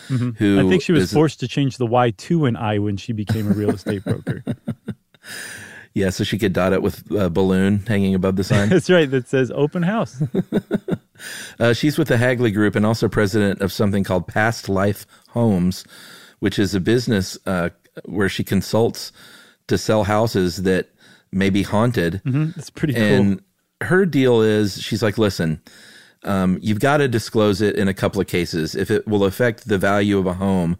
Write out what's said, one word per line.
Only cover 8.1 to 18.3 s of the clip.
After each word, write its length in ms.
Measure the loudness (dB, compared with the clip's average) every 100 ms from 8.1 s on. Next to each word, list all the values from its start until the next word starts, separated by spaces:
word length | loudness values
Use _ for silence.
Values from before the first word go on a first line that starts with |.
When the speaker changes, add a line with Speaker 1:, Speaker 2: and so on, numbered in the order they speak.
| 0
Speaker 2:
above 200 | 0 0
the 80 |
sign. 260 | 0 0 4
Speaker 1:
<laughs> 0 |
That's 200 | 2 4
right. 200 | 2 4
That 160 | 0 0
says 240 | 0 0
"open 320 | 0 -2 0
house." 380 | -2 -2 -4 -4 -4
Speaker 2:
<laughs> 60 | -4 -2 -4 -4 -6 -4 -8 _ -20 -16 -16 -14 0
Uh, 120 | 2
she's 260 | 2 0 0
with 100 | 0
the 80 | 2
Hagley 340 | 2 2 2
Group 240 | 2 2 2
and 100 | 0
also 220 | 2 0
president 540 | 2 2 2 0 0
of 100 | -4
something 320 | 0 0 0
called 240 | 0 -2 -2
Past 400 | 0 0 -2 -4
Life 380 | 0 0 -2 -10 _ _
Homes, 560 | -2 2 2 0 -2 -12 -20 -20 -20 -20 -4
which 200 | -4 0
is 140 | 0 0
a 60 |
business, 560 | 0 0 2 -2 -2 -8 -4
uh, 240 | -2 -4 -8 _ -20
where 240 | -8 -2
she 160 | -2